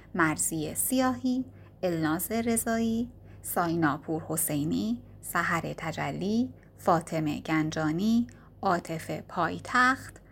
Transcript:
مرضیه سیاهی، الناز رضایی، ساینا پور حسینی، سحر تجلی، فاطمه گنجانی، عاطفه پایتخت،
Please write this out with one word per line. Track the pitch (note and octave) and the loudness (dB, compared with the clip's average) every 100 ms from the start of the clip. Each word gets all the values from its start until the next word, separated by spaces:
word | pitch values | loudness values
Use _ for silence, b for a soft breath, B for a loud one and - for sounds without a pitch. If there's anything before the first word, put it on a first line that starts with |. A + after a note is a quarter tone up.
| B F#3 | B 2
مرضیه | D#3 D#3 - E3 D3+ | 2 2 -2 -2 -4
سیاهی، | E3+ - B3+ B3+ B3 B3+ B3+ B3+ B B - | -2 0 2 2 2 0 0 -2 B B -4
الناز | F#3 E3 D#3 D#3+ - | -2 2 2 0 -2
رضایی، | A3+ A#3 A3+ A#3 A3+ A3+ A3+ A#3+ - B B | -2 0 0 0 0 2 0 -2 -8 B B
ساینا | - - E3+ E3+ D3+ D3 | -4 0 2 4 2 2
پور | - D#3+ D#3+ | -2 -4 -2
حسینی، | D#3+ - D3+ D3+ E3+ G#3+ A#3+ B B | -2 0 0 0 0 0 -4 B B
سحر | - F3 E3+ E3+ D#3+ D3 | -4 -2 0 0 -2 -6
تجلی، | D#3+ D#3+ D3 D3 F#3 A3 B3+ B B - | -6 -4 -4 -2 0 2 0 B B -2
فاطمه | - E3 - D#3+ D#3 - | 2 2 2 -2 -2 -2
گنجانی، | - D#3 D#3 D#3+ D#3 E3 G#3+ A#3 A#3+ B B - | 0 0 0 0 0 0 2 2 0 B B -2
عاطفه | G3 F3 - E3 - D#3 - | 0 0 -2 -6 -6 -8 -6
پایتخت، | - E3+ E3+ - B3 B3+ C4+ - - B | -2 -2 -2 -2 4 4 2 -4 -18 B